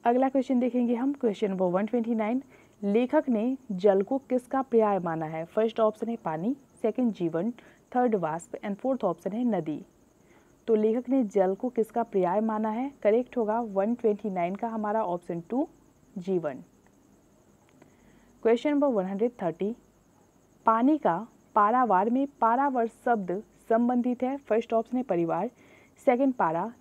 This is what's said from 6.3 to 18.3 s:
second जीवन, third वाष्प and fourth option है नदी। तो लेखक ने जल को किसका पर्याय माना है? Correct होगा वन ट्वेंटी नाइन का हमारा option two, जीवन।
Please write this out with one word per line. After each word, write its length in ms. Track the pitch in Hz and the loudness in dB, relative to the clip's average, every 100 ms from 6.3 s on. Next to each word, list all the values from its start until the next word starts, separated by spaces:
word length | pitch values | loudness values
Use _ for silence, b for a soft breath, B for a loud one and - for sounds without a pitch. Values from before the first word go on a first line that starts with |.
| 160 196 277 _ _ | -4 -4 -6 _ _
second 300 | 226 214 247 | -4 0 -2
जीवन, 380 | 196 170 165 214 - B B _ | -2 -4 -2 -4 -8 B B _
third 220 | 247 247 214 | 0 0 0
वाष्प 380 | 160 160 - - | -2 -6 -10 -12
and 160 | 208 | -8
fourth 300 | 196 262 254 | -6 -4 -2
option 280 | 196 165 185 | -2 -2 -6
है 100 | 214 247 | -2 -2
नदी। 340 | 196 156 147 - _ _ _ b b b b - | -2 -4 -8 -10 _ _ _ b b b b 0
तो 60 | |
लेखक 340 | 220 214 233 247 | 2 2 0 0
ने 140 | 269 | 0
जल 300 | 214 196 185 | 2 2 2
को 140 | 190 247 | 0 -4
किसका 320 | - 220 233 | -2 -2 -2
पर्याय 360 | 233 196 180 196 | -2 0 2 0
माना 280 | 220 214 220 | 0 -2 -4
है? 200 | 214 277 - | -4 -8 -2
Correct 340 | 208 226 247 247 | 2 2 0 -4
होगा 220 | 208 220 | -2 -2
वन 320 | 233 196 202 | -2 -2 -2
ट्वेंटी 360 | 240 226 208 220 | 0 0 0 -4
नाइन 240 | 185 175 | -4 -4
का 140 | 202 233 | -4 -6
हमारा 360 | 226 208 220 | -6 -4 -2
option 360 | 214 175 - 170 | -2 -6 -6 -10
two, 260 | 170 247 320 _ _ _ _ - | -4 -4 -4 _ _ _ _ -12
जीवन। 460 | 175 185 156 127 - _ _ _ _ _ _ _ _ _ _ b b b b b b | -4 -2 -2 -8 -18 _ _ _ _ _ _ _ _ _ _ b b b b b b